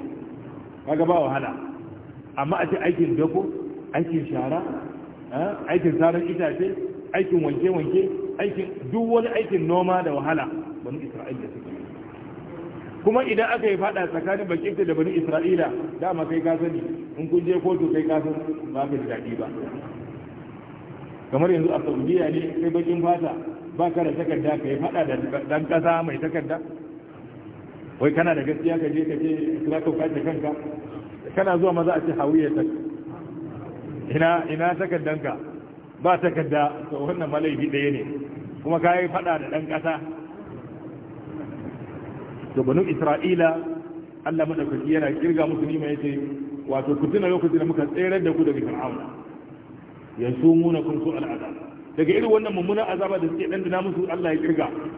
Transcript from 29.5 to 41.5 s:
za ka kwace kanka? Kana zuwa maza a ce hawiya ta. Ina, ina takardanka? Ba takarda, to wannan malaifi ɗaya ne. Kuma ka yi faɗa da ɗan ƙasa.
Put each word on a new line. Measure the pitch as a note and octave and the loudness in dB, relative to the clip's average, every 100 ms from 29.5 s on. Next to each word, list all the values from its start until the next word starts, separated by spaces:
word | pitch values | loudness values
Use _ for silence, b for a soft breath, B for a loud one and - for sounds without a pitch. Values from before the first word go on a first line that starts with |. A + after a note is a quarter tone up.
| D#3+ D3+ | -2 0
za | D#3 | 0
ka | D#3+ | 0
kwace | D3+ D#3+ D3 | 0 0 0
kanka? | D#3+ D#3 D3 D3 D3 - - - - - - - | -2 -2 -2 -4 -6 -10 -10 -12 -12 -14 -6 0
Kana | F#3+ F3 | 4 4
zuwa | F#3 | 4
maza | E3+ E3 | 4 4
a | E3 | 2
ce | D#3+ - | 2 0
hawiya | C#3+ D#3+ D3 G#2+ | 4 4 4 2
ta. | - - - - - - - - - - - - - - - C#3+ | 0 -2 -6 -8 -10 -12 -12 -10 -10 -10 -12 -12 -10 -8 -2 4
Ina, | E3 E3+ D#3+ | 6 4 2
ina | D#3 F3 E3+ | 0 0 0
takardanka? | F#3 E3+ D3+ D#3 C#3+ - - - - - - - | 0 0 0 -2 -2 -6 -8 -12 -14 -18 -18 0
Ba | D#3 E3+ | 4 4
takarda, | F3 E3 D3 D3+ D3 - - | 4 2 2 4 2 0 -6
to | C#3+ | -2
wannan | C#3+ F3 D3+ | -2 0 0
malaifi | D3+ D#3 C3+ C#3 | 2 2 2 0
ɗaya | C#3 C#3+ | 2 2
ne. | C3+ G#2 D3 - - - - | 0 -2 -6 -8 -10 -12 -6
Kuma | D3 E3 | 0 2
ka | E3+ F3+ | 4 4
yi | F3+ | 2
faɗa | F#3 F3 D#3 | 0 0 0
da | C#3 | 0
ɗan | D#3 D3 | -4 -2
ƙasa. | D#3 D#3+ D#3 D#3 - - - - - - - - - - - - D#4 D4 | -2 -2 -4 -6 -10 -12 -14 -14 -14 -14 -14 -14 -14 -14 -14 -12 -10 -10